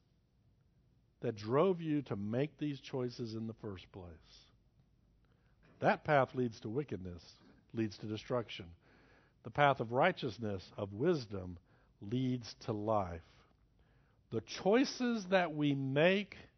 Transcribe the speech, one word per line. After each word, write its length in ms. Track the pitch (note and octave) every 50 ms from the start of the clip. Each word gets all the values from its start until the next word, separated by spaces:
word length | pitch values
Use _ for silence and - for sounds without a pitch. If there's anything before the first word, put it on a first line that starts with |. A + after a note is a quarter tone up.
| _ _ _ _ _ _ _ _ _ _ _ _ _ _ _ _ _ _ _ _ _ _ _ -
that 160 | C3+ A#2+ A2
drove 420 | G2+ G#2+ G#2+ B2+ C#3+ F3 G3 F3+ E3+
you 220 | E3 D#3 D3 D3 C3
to 140 | - A#2+
make 400 | G2+ G2+ G#2 A2+ B2+ D3 D#3 -
these 220 | - D3+ D3 C#3 B2+
choices 540 | - - - C3 B2 B2 A#2+ - B2 A2 A2
in 120 | A2+ A2+
the 60 | A2 G#2+ -
first 280 | - G#2+ F#2+ F2+ - -
place. 160 | - G2+ F2 E2+ E2 D#2+ _ - - - - _ _ _ _ _ _ _ _ _ _ _ _ _ _ _ _ _ _ _ _ _ _ _ _ - - -
That 240 | C3 F3 G#3+ D#3+ -
path 260 | D#3+ D3+ C#3 B2+ - -
leads 260 | B2+ B2+ A#2 G#2+ -
to 80 | - A2
wickedness, 520 | A2 D3 D3 - G#2 F2+ F#2 F2+ F2 F2 - - - - - - - - _ _ -
leads 240 | A2 A2 G#2 - -
to 60 | A2+
destruction. 600 | G#2+ G#2+ G#2 - - B2+ A#2+ A2+ - - - F#2+ E2+ E2+ - _ _ - - - - - - _ _ _ _ -
The 60 | A#2
path 300 | - D3 D3 C#3 B2+ -
of 120 | B2 A2
righteousness, 720 | A#2+ C3 D#3 F#3 F3+ - D#3+ B2 - - A2+ G#2 G2 F#2+ - - -
of 160 | - G#2 G2+ G2+
wisdom, 640 | G2+ C#3 F#3 F3 C#3 A2+ G2+ G#2 F#2+ F#2 F2+ F2 - - _ _ _ _ _ _ -
leads 520 | G#2 G2+ A#2+ B2+ C3 B2+ B2+ B2 A2 - - - -
to 60 | -
life. 500 | A2 G#2 G#2 A2 A2 G#2 F#2+ F2 E2+ E2 - - - - - _ _ _ _ _ _ _ _ _ _ _ _ _ _ _ _ -
The 100 | A#2+ A2+ - - - - -
choices 640 | F#3+ G#3+ B3+ - - - - B3+ A#3+ A#3 A3 F#3 F3+
that 240 | F#3+ F#3 F3 D#3+ D#3
we 200 | D3 D3 C#3+ C#3
make 640 | C#3 C3+ C3 C3+ C#3+ D#3+ F3+ F#3+ G#3 G3+ - - - - - _